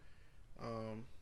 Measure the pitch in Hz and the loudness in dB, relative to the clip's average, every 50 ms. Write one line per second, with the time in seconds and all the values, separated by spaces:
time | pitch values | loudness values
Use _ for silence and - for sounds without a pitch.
0 | - - - - - - - - - - - - - 117 113 113 110 110 107 110 | -6 -6 -6 -6 -8 -8 -8 -8 -6 -4 -2 0 2 4 4 4 4 4 2 0
1 | 117 - - - | 0 -2 -4 -4